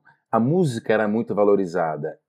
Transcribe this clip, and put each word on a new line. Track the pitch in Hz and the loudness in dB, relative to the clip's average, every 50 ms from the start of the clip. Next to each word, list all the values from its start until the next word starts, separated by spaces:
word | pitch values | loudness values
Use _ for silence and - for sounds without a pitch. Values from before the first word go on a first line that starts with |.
| _ _ _ _ _ _ | _ _ _ _ _ _
a | - 113 | -2 0
música | 113 131 160 185 185 147 120 113 - - | 0 2 2 2 0 0 -2 -4 -2 0
era | 110 107 107 104 | 0 0 0 0
muito | 104 113 117 - 107 | -2 -2 -2 -2 0
valorizada. | 98 104 104 101 98 98 87 82 90 82 80 78 76 76 78 76 - _ | 2 4 4 4 2 2 -2 -2 -4 -4 -4 -4 -6 -8 -10 -10 -12 _